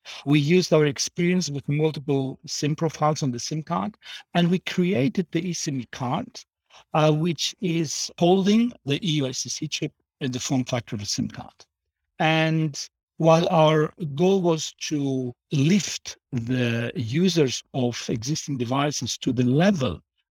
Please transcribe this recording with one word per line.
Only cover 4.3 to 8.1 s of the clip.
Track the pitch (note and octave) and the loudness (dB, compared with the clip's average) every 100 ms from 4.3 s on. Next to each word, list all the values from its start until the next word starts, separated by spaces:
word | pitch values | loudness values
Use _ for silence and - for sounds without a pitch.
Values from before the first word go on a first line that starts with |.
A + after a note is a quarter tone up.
and | F3 F3 | 2 2
we | F3+ | 2
created | - - F3+ G3+ C3+ - F3+ | -2 0 0 2 0 0 -2
the | E3 | -2
eSIM | F3+ E3 - C3+ A2 | -4 -6 -6 -6 -8
card, | - B2 C#3 - - - _ _ - _ | -8 -4 -4 -6 -16 -20 _ _ -20 _
uh, | D#3 D#3 | 2 2
which | D3+ F3 D#3+ - - | 2 0 -2 -6 -4
is | F#3 E3 D#3 - - | -2 -2 -2 -6 -8